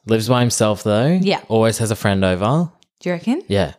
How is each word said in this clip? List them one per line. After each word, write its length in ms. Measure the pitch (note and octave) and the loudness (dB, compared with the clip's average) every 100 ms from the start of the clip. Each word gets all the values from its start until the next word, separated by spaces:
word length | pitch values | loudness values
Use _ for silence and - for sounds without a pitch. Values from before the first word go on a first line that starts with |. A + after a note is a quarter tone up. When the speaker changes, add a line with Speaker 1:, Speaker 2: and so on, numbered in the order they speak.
| G#2+ | -2
Speaker 1:
Lives 240 | A2+ A2 | -2 2
by 100 | B2 | 2
himself, 420 | A#2+ - A2 G2+ | 2 0 0 0
though. 360 | G#2+ G#2+ C#3 F#3 | 0 0 2 2
Speaker 2:
Yeah. 220 | F#3+ E3+ - | 0 -2 0
Speaker 1:
Always 280 | A2 A2+ G#2+ | 2 2 0
has 140 | A2 | -4
a 60 | A2 | -2
friend 280 | G#2 F#2+ | 0 2
over. 460 | F#2 F2+ G#2+ D#3 E3+ _ _ _ | 2 0 0 0 -2 _ _ _
Speaker 2:
Do 80 | F3+ | -8
you 40 | |
reckon? 280 | F3 A3 D#4+ C#4 | -6 -4 -4 -2
Speaker 1:
Yeah. 260 | G3 - | -2 -2